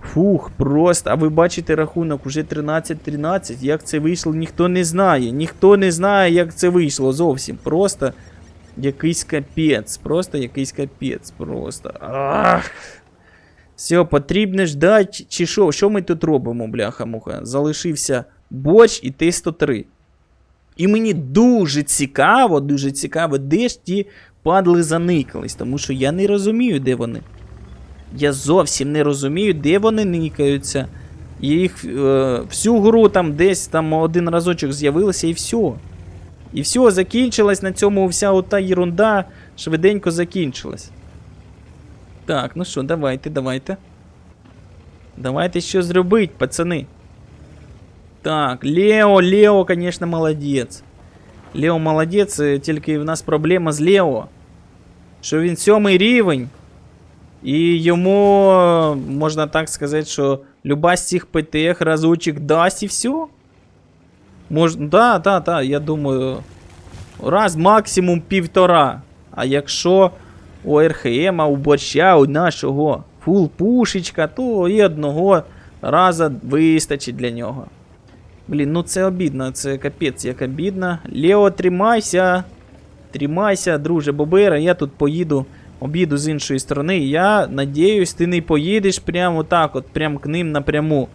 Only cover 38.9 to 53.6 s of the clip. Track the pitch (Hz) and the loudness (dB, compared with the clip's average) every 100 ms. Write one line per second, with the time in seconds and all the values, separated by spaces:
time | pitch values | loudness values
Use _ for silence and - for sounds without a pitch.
38.9 | 170 220 208 - - - - - 160 185 | 0 0 0 -4 -14 -20 -12 -4 0 2
39.9 | 208 180 165 175 190 151 123 73 - - | 2 -2 -4 -4 -4 -6 -6 -12 -14 -18
40.9 | - - - - - - - - - - | -20 -20 -20 -20 -20 -20 -20 -20 -20 -20
41.9 | - - - - 151 123 - 180 - 135 | -20 -20 -20 -6 -4 -4 -8 -8 -6 -4
42.9 | 165 143 131 151 156 131 131 135 190 - | -2 -2 -4 -6 -6 -6 -6 -8 -12 -14
43.9 | - - - - - - - - - - | -20 -20 -20 -20 -20 -20 -20 -20 -20 -20
44.9 | - - - 127 139 175 175 170 196 175 | -20 -20 -10 -6 -4 -4 -4 -4 -4 0
45.9 | 180 180 220 196 - 131 - 170 165 131 | 0 2 2 0 -2 -6 -4 -4 -4 -8
46.9 | - - - - - - - - - - | -18 -20 -20 -20 -20 -20 -20 -20 -20 -20
47.9 | - - - - 156 143 123 139 160 208 | -20 -20 -12 -6 -4 -4 -4 -2 2 4
48.9 | 214 208 196 180 202 208 202 180 175 175 | 4 6 6 4 6 6 6 2 0 -2
49.9 | 170 175 165 160 151 143 139 117 - - | -4 -4 -2 -2 -2 -2 -4 -4 -12 -20
50.9 | - - - - - - - 151 165 156 | -20 -20 -20 -20 -20 -14 -2 0 0 0
51.9 | 156 160 196 202 - 147 139 143 151 143 | 0 2 0 0 0 0 0 -2 -4 -2
52.9 | 151 151 160 - 151 156 180 | -4 -2 -6 -2 -2 2 0